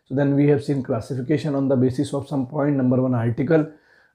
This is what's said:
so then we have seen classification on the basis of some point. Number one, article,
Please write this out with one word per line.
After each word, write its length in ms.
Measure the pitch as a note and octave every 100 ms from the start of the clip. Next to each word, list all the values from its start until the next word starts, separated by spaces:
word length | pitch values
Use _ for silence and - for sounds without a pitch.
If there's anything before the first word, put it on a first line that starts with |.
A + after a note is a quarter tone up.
| -
so 100 | C3+
then 200 | C#3 C#3
we 120 | D3
have 160 | C#3+
seen 180 | D3 C#3
classification 680 | B2+ A#2+ - B2+ B2+ D3+ D3+ C#3
on 120 | C3+
the 80 | C3+
basis 380 | B2+ B2 C#3+
of 140 | C#3 B2
some 200 | C#3 B2
point. 280 | D3+ D3 C#3
Number 260 | B2+ B2
one, 120 | B2+
article, 580 | B2 A#2+ A#2 B2 D#3+ - - _ _ _